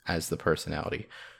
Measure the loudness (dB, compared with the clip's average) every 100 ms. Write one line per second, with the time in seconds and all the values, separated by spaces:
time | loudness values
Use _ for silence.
0 | -2 0 0 2 4 4 2 -2 -2 -4
1 | -6 -14 -16 -18